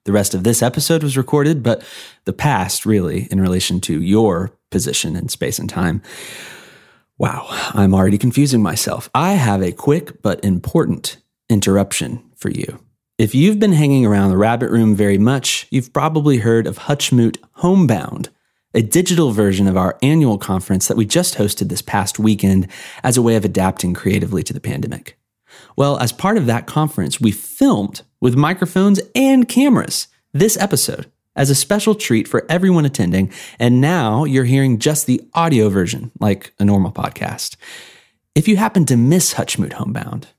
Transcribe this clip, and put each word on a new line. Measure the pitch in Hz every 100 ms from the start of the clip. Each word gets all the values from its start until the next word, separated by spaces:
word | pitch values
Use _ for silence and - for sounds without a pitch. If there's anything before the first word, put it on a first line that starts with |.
the | -
rest | 104 98
of | 95
this | 90 -
episode | 120 139 143 165
was | 151 135
recorded, | 127 147 143 160
but | 120 113 - - - -
the | -
past, | - 151 117 92 - 104
really, | 107 87 80 -
in | 98
relation | 92 90 - 90
to | - 78
your | 85 104 110 85 98 - _
position | 95 76 - 85 82
in | -
space | - - -
and | -
time. | - 85 - - - - - - - - - _ _ _ -
Wow, | - - - - -
I'm | 107 98
already | 95 95 101
confusing | 127 117 143 123
myself. | 101 - - - -
I | 127 170
have | 196 117 101
a | 92
quick | 87 - 151 - -
but | 107 90
important | 104 90 - 165 151 - - - _ _ -
interruption | 107 98 98 98 - - 120 - -
for | -
you. | - - - _ _ _ -
If | 110
you've | 131 175 214
been | 214
hanging | 165 147 139 117
around | 101 98
the | 92
Rabbit | 107 117 123
Room | 113 110
very | 101 104 98
much, | 110 135 131 - -
you've | 135 120
probably | - 147 156 147 131
heard | 110 113 101
of | 92
Hutchmoot | - 147 - 123 117 - _
Homebound, | - 170 190 156 104 - - - _ _ _ _
a | -
digital | 110 165 185 175 151
version | 107 101 95 98
of | 92
our | 92 -
annual | 135 160 139 104
conference | - 92 - 95 -
that | 101
we | 107
just | 170 180
hosted | - 101 - -
this | 87
past | - 104 95 -
weekend | 107 104 98 95 92 - - -
as | 131 123
a |
way | 117
of | 113
adapting | 101 95 92 90 90
creatively | 90 - 98 - 92
to | 73
the | -
pandemic. | - 71 67 62 - - _ _ _ - - -
Well, | 139 139
as | 117
part | - 190 220
of | 127
that | 117 -
conference, | - 156 - 76 -
we | 110
filmed | - - - 277 160 101 - - _
with | 123 123
microphones | 151 185 170 - 196 196 -
and | - 269 269 240
cameras | - 285 202 - - - _ _
this | 143 208 185
episode | - 147 - - - _ _
as | - 139
a |
special | 139 - 208 208
treat | 208 - 113 -
for | - -
everyone | 170 190 175
attending, | 147 139 92 92 95 - - -
and | 120 123
now | 139 180 117 107
you're | 151 131
hearing | 123 135 135 117
just | 151 151 -
the | 123 -
audio | - 165 127 107
version, | 98 87 - 120 -
like | 107 101 - -
a |
normal | 101 101 90
podcast. | - - - - - - - - - - - _ _ _
If | - 156
you | 202
happen | 220 202 139
to | 127
miss | 120 175 -
Hutchmoot | - - - -
Homebound | - - 127 - - -